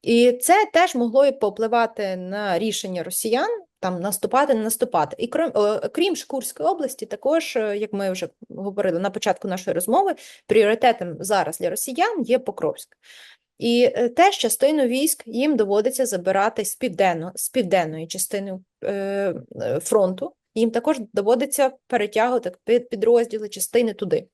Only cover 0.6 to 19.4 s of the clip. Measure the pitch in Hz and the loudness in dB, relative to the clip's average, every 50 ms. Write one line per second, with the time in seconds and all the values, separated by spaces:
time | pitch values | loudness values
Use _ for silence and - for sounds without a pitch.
0.6 | 427 415 - 330 349 349 - 254 240 233 214 269 285 277 269 277 - 208 - - | 4 4 4 2 2 2 2 -2 -2 2 4 4 4 4 2 0 -2 -4 -2 -2
1.6 | 220 220 226 233 233 220 226 - 208 190 190 185 180 180 190 208 208 202 180 170 | -4 0 2 0 0 0 -2 -6 -6 -6 -6 -8 -8 -8 -8 -6 -2 -2 -2 0
2.6 | 208 220 208 - - 190 185 175 165 180 185 - - 226 220 254 339 440 480 427 | -2 -2 -4 -4 -6 -6 -6 -6 -6 -6 -6 -6 -2 0 0 0 0 -2 -4 -6
3.6 | 359 _ _ _ - 185 185 175 170 202 196 - - 190 - 262 294 285 262 220 | -8 _ _ _ -6 -4 -4 -2 -4 -4 -4 -4 -4 0 2 2 4 4 2 0
4.6 | 214 220 226 - 247 240 - 170 151 - - - - 240 - 302 330 320 - 214 | 0 -2 -2 -2 -2 0 0 0 0 0 -2 -8 -8 -4 -2 -2 -2 0 0 0
5.6 | 208 208 214 202 - 214 _ - 339 392 339 - - _ - 269 - - - - | 2 2 0 -2 -4 -6 _ 0 0 0 0 -4 -6 _ -8 -6 -6 -8 -8 -2
6.6 | 302 320 370 339 302 240 - - 220 214 - - - 269 311 330 320 - - 247 | -2 0 0 0 -4 -6 -6 -10 -10 -10 -10 -4 0 0 0 2 0 -2 -4 -2
7.6 | 220 214 208 208 214 214 - 196 196 190 185 185 180 165 _ _ - _ - - | -2 -2 -2 -4 -6 -6 -4 -4 -2 -2 -4 -4 -6 -10 _ _ -20 _ -12 -10
8.6 | 196 202 190 202 202 190 170 170 185 202 190 208 - 208 185 - - 202 185 185 | -8 -6 -4 -2 0 0 0 0 -2 -2 -4 -2 0 0 -2 0 -2 -6 -6 -6
9.6 | 185 - - 165 180 - 226 349 392 392 311 - - - - - _ _ 208 220 | -4 -4 -4 -4 -2 0 2 2 2 2 -2 -4 -10 -20 -20 -20 _ _ 4 4
10.6 | 214 208 220 220 254 247 226 - 185 175 160 - - 190 214 190 165 - 165 - | 6 4 4 4 4 2 2 2 -4 -10 -8 -8 -4 0 0 0 0 -2 -4 -4
11.6 | 185 170 185 208 - - 254 277 359 427 453 370 240 233 240 247 247 - 196 - | -4 -4 -4 -4 -6 -6 -2 -2 -2 0 0 -4 0 0 0 0 0 -4 -6 -4
12.6 | - 151 - - - _ _ _ _ - - - - - - _ _ _ _ _ | -4 -4 -4 -6 -14 _ _ _ _ -20 -20 -20 -20 -20 -20 _ _ _ _ _
13.6 | - 233 233 240 247 226 - - 240 240 240 - 339 392 392 - - 226 - - | -2 0 4 4 4 4 4 2 -2 0 4 4 4 4 4 2 -2 -2 0 2
14.6 | - 285 311 302 269 240 240 262 285 311 - - - 226 220 233 269 302 302 233 | 2 2 4 4 2 2 2 0 0 0 -2 -4 -8 -8 -2 0 2 2 4 2
15.6 | 214 196 202 208 214 254 262 - 262 226 208 180 170 190 190 196 196 220 220 - | 2 2 2 2 2 0 0 0 -2 -2 -2 -2 -2 0 2 2 2 0 0 -2
16.6 | 208 - - _ - 240 175 165 196 185 175 165 160 180 180 - - - - 254 | -6 -6 -4 _ -4 -6 0 2 2 2 2 0 -4 -8 -8 -8 -10 -4 -2 -2
17.6 | 220 180 190 185 170 156 156 156 160 165 - - - - - 202 196 196 190 185 | 0 2 2 2 2 0 -4 -8 -10 -10 -8 -8 -6 -4 -4 -6 -6 -6 -10 -10
18.6 | 185 _ _ _ - - 202 196 196 196 196 196 202 190 170 - | -12 _ _ _ -6 -6 -4 -4 -4 -4 -4 -2 -2 -2 -4 -6